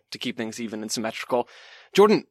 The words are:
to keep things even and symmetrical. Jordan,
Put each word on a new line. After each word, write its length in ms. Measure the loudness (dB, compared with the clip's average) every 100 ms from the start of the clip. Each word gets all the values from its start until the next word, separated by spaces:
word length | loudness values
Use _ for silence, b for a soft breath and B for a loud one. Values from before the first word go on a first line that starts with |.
| _
to 80 | -8
keep 180 | -8 -6
things 240 | -8 -8
even 220 | -10 -8
and 80 | -6
symmetrical. 580 | -6 -6 -8 -2 -2 -2 B B B B
Jordan, 300 | 4 6 6 0